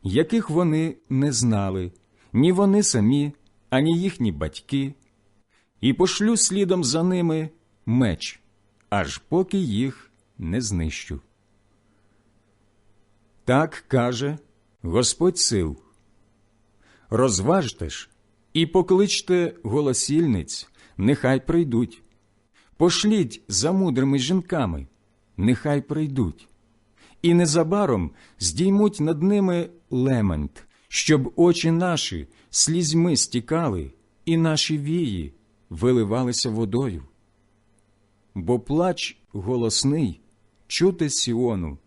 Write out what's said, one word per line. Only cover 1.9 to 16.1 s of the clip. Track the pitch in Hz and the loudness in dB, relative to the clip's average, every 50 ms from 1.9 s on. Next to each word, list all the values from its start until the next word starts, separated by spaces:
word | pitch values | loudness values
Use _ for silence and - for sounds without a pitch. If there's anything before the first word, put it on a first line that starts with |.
| - _ _ _ _ _ _ _ | -12 _ _ _ _ _ _ _
ні | - 107 139 175 | 0 2 2 4
вони | 185 180 202 196 196 208 | 4 4 4 4 4 4
самі, | 202 - - 120 101 110 135 143 143 147 143 _ _ _ _ _ _ _ | 2 2 2 2 2 4 2 2 0 -2 -6 _ _ _ _ _ _ _
ані | 131 131 147 160 170 170 | 0 0 2 2 2 0
їхні | 185 196 175 - 123 107 | 0 -2 -2 -2 -4 -2
батьки, | 85 71 76 80 - - _ - 139 139 135 135 143 _ _ _ _ _ _ _ _ _ _ _ _ _ _ _ _ _ | -2 -4 -6 -8 -8 -12 _ -6 -4 -4 -4 -4 -8 _ _ _ _ _ _ _ _ _ _ _ _ _ _ _ _ _
і | - 123 | 0 0
пошлю | 135 - 180 185 - - 202 220 233 | 2 4 2 2 2 0 2 2 2
слідом | 214 - - 180 202 202 175 190 180 165 | 2 0 0 0 0 2 2 2 0 0
за | 117 131 165 | 0 0 0
ними | 165 185 185 180 175 165 160 156 156 156 - _ _ _ _ _ _ | 0 2 2 2 0 0 0 -2 -4 -6 -10 _ _ _ _ _ _
меч, | - 113 123 131 107 82 - - - - _ _ _ _ _ _ _ _ _ _ _ | -2 0 2 2 2 0 -4 -6 -12 -14 _ _ _ _ _ _ _ _ _ _ _
аж | 104 101 87 69 - - | -2 -2 -2 -4 -6 -12
поки | _ _ 147 175 190 180 - 196 | _ _ 0 0 0 0 -2 -2
їх | 185 135 101 104 123 135 131 - - _ _ _ _ _ _ - | -2 -2 -2 -2 -2 -4 -6 -10 -20 _ _ _ _ _ _ -10
не | - 80 90 123 | -6 -4 -4 -4
знищу». | 123 104 101 87 80 78 73 - - - 76 69 _ _ _ _ _ _ _ _ _ _ _ _ _ _ _ _ _ _ _ _ _ _ _ _ _ _ _ _ _ _ _ _ _ _ _ _ _ _ _ _ _ _ _ _ _ | -4 -2 -4 -2 -2 -4 -6 -8 -12 -12 -12 -14 _ _ _ _ _ _ _ _ _ _ _ _ _ _ _ _ _ _ _ _ _ _ _ _ _ _ _ _ _ _ _ _ _ _ _ _ _ _ _ _ _ _ _ _ _
Так | - 123 139 160 156 - - - _ | 0 2 2 2 0 -4 -14 -8 _
каже | - 131 120 123 127 113 135 143 151 156 - _ _ _ _ _ _ _ | 0 0 0 0 -2 -4 -4 -4 -6 -8 -12 _ _ _ _ _ _ _
Господь | - 82 82 113 123 - - - 160 185 180 - | -8 -2 0 0 0 0 0 2 0 0 2 0
сил: | - - 120 101 87 78 69 - _ _ _ _ _ _ | -2 0 0 0 0 -2 -6 -10 _ _ _ _ _ _